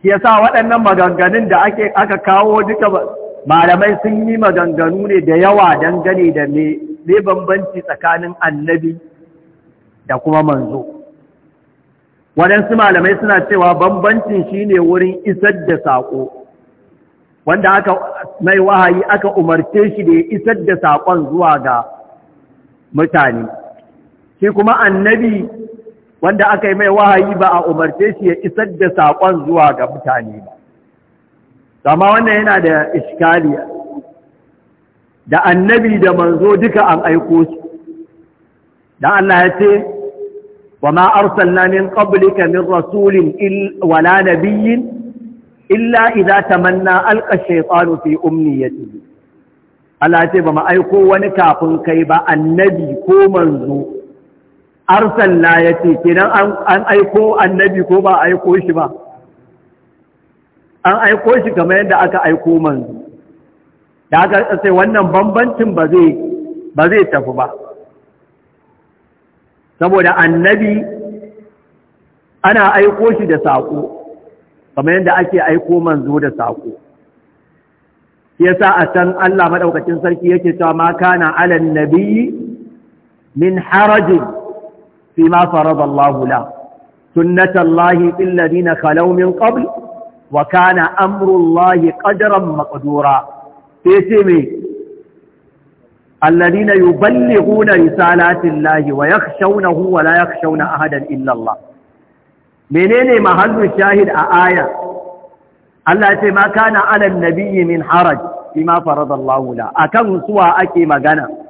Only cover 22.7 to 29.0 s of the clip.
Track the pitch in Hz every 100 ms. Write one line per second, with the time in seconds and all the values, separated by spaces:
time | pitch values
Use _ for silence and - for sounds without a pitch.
22.7 | _ _ 143 160 165 135 117 113 - -
23.7 | - _ _ _ _ _ _ 202 196 208
24.7 | 233 214 190 202 220 233 208 175 - -
25.7 | - - - _ _ 170 202 208 208 214
26.7 | 190 202 196 202 190 196 202 190 175 170
27.7 | 165 160 - 208 - 185 170 175 - 214
28.7 | 170 190 185